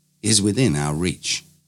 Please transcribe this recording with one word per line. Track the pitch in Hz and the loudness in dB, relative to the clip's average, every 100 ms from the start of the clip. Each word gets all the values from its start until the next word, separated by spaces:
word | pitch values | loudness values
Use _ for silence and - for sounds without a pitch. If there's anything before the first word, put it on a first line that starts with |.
| _ _ | _ _
is | 107 107 | 0 2
within | 101 104 131 73 | 2 2 2 2
our | 73 | -2
reach. | 76 90 - - - - _ | -2 -2 -4 -6 -8 -10 _